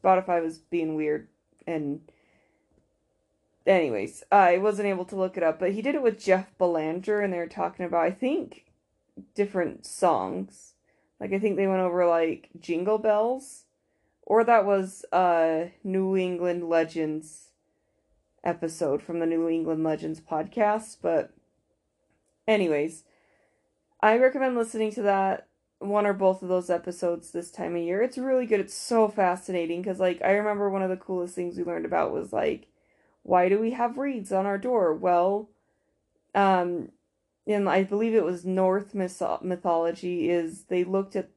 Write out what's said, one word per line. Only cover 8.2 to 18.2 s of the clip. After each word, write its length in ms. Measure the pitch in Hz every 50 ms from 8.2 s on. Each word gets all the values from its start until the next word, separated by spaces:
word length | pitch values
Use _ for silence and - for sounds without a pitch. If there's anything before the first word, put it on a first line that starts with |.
| 262 254 294 381 - - - - _ _ _ _ _ _ _ _ _ _ _ - - _ _
different 520 | - 202 202 196 190 170 151 - - -
songs. 880 | - - - - 180 156 107 92 95 - 185 196 190 - - - - _ _ _ _ _ _ _ _ _ _
Like, 120 | - 190
I 60 | 190 196
think 180 | 214 214 196
they 100 | 156 196
went 140 | 190 190 185
over, 260 | 185 180 175 180 180
like, 440 | 175 170 165 165 165 - - - _ _ -
Jingle 380 | - - 170 160 180 202 220 214
Bells, 680 | 214 220 208 208 220 233 254 262 269 - - - _ _ _ _ _ _ _ _ _ _ _ _
or 220 | _ - 208 226 233
that 220 | 233 233 226 196
was 380 | 202 202 196 190 185 190 - - -
a 600 | - 175 185 180 170 165 165 160 160 160 170 175 - _
New 340 | _ 196 185 190 190 190 190
England 520 | 190 185 180 180 170 175 175 175 175 175 165
Legends 800 | 165 165 165 160 160 165 160 156 151 156 156 - - - - _ _ _ _ _ _ _ _ _ _ _ _ _ _ _